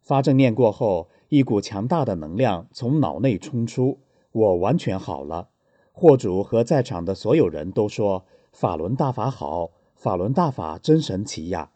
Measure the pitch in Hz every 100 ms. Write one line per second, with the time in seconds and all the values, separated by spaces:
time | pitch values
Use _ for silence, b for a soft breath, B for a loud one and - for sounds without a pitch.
0 | _ 139 135 135 135 110 120 98 113 90
1 | 82 b b 147 127 107 98 101 117 175
2 | 127 92 76 90 123 90 - - 120 151
3 | 110 71 127 95 - 123 117 - 127 -
4 | _ _ _ 113 107 90 95 156 - 95
5 | - 78 71 82 - _ _ _ _ -
6 | 175 135 110 92 101 113 117 156 123 90
7 | 85 95 104 151 107 76 80 95 107 -
8 | 104 95 b b b _ 113 85 82 131
9 | 143 123 113 135 73 80 85 _ _ _
10 | - 95 95 135 170 127 82 80 - 160
11 | 147 95 101 - 82 90 76